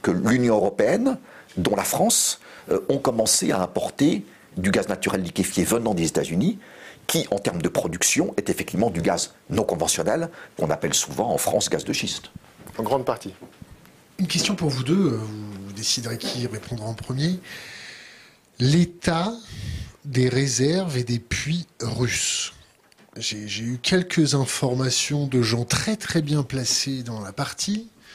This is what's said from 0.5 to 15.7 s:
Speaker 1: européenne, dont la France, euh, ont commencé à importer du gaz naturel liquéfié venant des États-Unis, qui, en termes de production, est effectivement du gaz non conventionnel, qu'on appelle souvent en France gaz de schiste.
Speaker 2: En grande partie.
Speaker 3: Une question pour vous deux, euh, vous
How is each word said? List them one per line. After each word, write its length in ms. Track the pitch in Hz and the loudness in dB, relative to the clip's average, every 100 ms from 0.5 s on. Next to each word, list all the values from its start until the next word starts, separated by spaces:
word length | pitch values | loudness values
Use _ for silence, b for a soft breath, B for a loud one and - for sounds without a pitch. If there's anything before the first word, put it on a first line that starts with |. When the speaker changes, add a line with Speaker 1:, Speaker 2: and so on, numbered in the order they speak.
Speaker 1:
européenne, 640 | 107 98 - 107 202 262 - B B B - | 4 2 4 4 4 2 0 B B B -2
dont 180 | 87 | 2
la 80 | 101 | 2
France, 560 | - - 214 - - - B B B | 0 2 4 4 0 -2 B B B
euh, 80 | 95 - | -2 0
ont 100 | 135 | 0
commencé 520 | - 113 110 - 156 | 2 2 2 2 2
à 100 | 95 | 2
importer 640 | 90 - - - 143 107 - B B - | 0 0 -4 2 2 2 -4 B B -2
du 140 | 92 | 2
gaz 180 | 104 98 | 2 0
naturel 340 | 92 - 95 | -2 0 0
liquéfié 420 | 87 - 90 - | -2 -2 0 2
venant 280 | 82 117 110 | 2 2 2
des 140 | 90 80 | 2 2
États-Unis, 520 | 80 73 85 165 208 B B B B - | 0 0 2 2 0 B B B B -4
qui, 220 | 165 - | -2 0
en 80 | - | -2
termes 220 | - 175 | -2 -2
de 80 | 180 | 0
production, 640 | - 175 170 - - 190 - | 0 -2 0 0 2 0 -2
est 100 | - | -2
effectivement 400 | - - - 233 | -2 -2 0 0
du 140 | 85 | 2
gaz 320 | 90 87 - - - | 0 0 -2 -8 -4
non 140 | 110 | 0
conventionnel, 680 | 104 80 80 - 80 147 165 B B - | 0 0 0 2 2 0 -2 B B -4
qu'on 120 | 82 | 0
appelle 240 | - - | 0 0
souvent 360 | - - 92 90 | -2 -2 -2 0
en 60 | 85 | 2
France 320 | - 107 - | 2 0 0
gaz 160 | 76 | -2
de 80 | - | -2
schiste. 380 | - 98 - - - - - - - | -2 -2 -6 -10 -20 -20 -20 -16 -8
Speaker 2:
En 40 | |
grande 220 | 117 135 | -2 0
partie. 300 | 127 113 98 - - - - - - - - - | 0 -4 -6 -14 -20 -20 -20 -20 -20 -20 -18 -4
Speaker 3:
Une 80 | 175 | -2
question 280 | 170 - | 0 0
pour 160 | 196 156 | 0 0
vous 120 | 127 | 0
deux, 300 | 123 190 170 | 2 4 4
euh, 60 | 110 107 107 104 98 | 0 -4 -8 -10 -12
vous 60 | 98 | -12